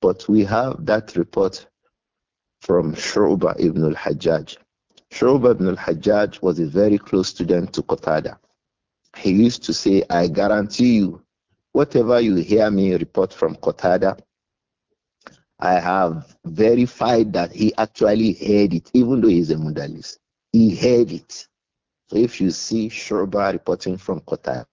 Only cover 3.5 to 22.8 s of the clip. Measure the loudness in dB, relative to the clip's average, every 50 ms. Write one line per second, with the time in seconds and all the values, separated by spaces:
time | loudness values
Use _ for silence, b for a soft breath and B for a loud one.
3.5 | -2 0 -2 0 0 0 0 -2 -2 -4 -4 -6 -6 -4 -2 0 -2 -2 -2 -8
4.5 | -18 -20 _ _ _ _ _ _ _ _ _ _ -6 0 2 2 4 4 4 4
5.5 | 2 4 0 -2 -2 -4 -4 -4 -4 -2 0 0 2 2 2 -2 -4 -4 -2 -2
6.5 | 0 0 -2 -2 0 2 2 4 2 0 0 0 -2 0 0 -2 -4 -8 -2 0
7.5 | 0 0 0 -4 -6 -8 -4 _ -6 -4 -2 -2 -2 -2 -2 -6 -12 _ _ _
8.5 | _ _ _ _ _ _ _ _ _ _ _ _ _ -6 -2 0 4 4 4 2
9.5 | 2 -2 -8 -6 -6 -2 0 2 2 2 0 0 0 0 0 0 0 -2 0 0
10.5 | 0 0 -2 -4 -2 0 2 2 4 2 2 0 -4 -10 _ _ _ _ _ _
11.5 | _ _ _ _ _ 0 0 2 2 0 2 4 2 2 4 2 2 0 0 2
12.5 | 2 2 2 2 2 0 0 2 0 0 -2 -4 _ -2 -2 -2 -2 -4 -4 -4
13.5 | -4 -4 -6 -6 -6 -2 0 0 2 2 2 0 -2 -4 -12 _ _ _ _ _
14.5 | _ _ _ _ _ _ _ _ _ _ _ _ _ _ _ B B B B B
15.5 | _ _ -2 0 0 0 0 0 0 0 0 -2 -2 -6 -12 _ _ _ _ -14
16.5 | -2 0 2 2 4 2 2 -2 -2 -4 -2 0 2 2 0 0 0 -4 -6 -6
17.5 | -4 -2 -2 -2 0 0 -4 -4 _ 0 0 2 2 2 0 0 -2 -4 -2 0
18.5 | 2 4 4 2 0 -4 -6 0 _ 2 2 2 2 2 4 4 4 4 2 0
19.5 | -2 -4 -4 -6 -6 -6 -8 -10 -12 -14 -16 -20 -20 _ _ _ _ _ _ _
20.5 | 2 4 4 4 2 2 2 2 4 4 2 2 -2 -12 -12 _ -20 -20 -20 _
21.5 | _ _ _ _ _ _ _ _ _ _ _ _ 0 0 0 0 0 -2 -2 -2
22.5 | -2 -4 -8 -6 -4 -4